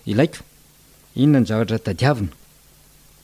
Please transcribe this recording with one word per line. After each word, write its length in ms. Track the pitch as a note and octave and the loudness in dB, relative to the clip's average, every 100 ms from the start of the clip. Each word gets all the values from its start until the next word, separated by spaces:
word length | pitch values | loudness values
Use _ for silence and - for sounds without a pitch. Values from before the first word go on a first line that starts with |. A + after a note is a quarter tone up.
| - | -4
ilaiko? 320 | G#2 D#3 - - _ _ _ _ _ _ A#2 | 0 0 -2 -20 _ _ _ _ _ _ 0
Inona 280 | C#3+ C#3 | 2 4
ny 80 | G#2+ | 2
zavatra 320 | A2 G2+ F#2 | 0 -2 -4
tadiavina? 480 | - E2 C3+ B2+ F#2 - - _ _ _ _ _ _ _ | -4 -2 0 0 -4 -10 -20 _ _ _ _ _ _ _